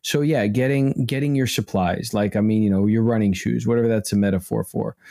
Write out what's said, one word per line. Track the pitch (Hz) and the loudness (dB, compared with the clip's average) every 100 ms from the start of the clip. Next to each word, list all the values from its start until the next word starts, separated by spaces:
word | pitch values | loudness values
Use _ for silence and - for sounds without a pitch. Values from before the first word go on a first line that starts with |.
So | - 147 | -4 0
yeah, | 147 147 104 | 2 2 0
getting, | 107 131 139 135 - | 0 0 2 0 0
getting | 120 135 143 | -2 -2 -2
your | 139 123 | 0 0
supplies, | - 110 101 90 90 - | -2 -2 0 0 -2 -4
like, | 104 104 107 | -2 0 0
I | |
mean, | 107 110 | 2 2
you | 107 | 2
know, | 98 101 | 2 2
your | 110 | 2
running | 113 113 104 | 2 2 2
shoes, | 92 - 117 117 | 0 -2 -2 0
whatever | 117 117 | 2 2
that's | 113 - | 0 0
a | 104 | 0
metaphor | 101 95 - 110 | 2 0 -2 -6
for, | - - - - - | -4 -6 -6 -8 -18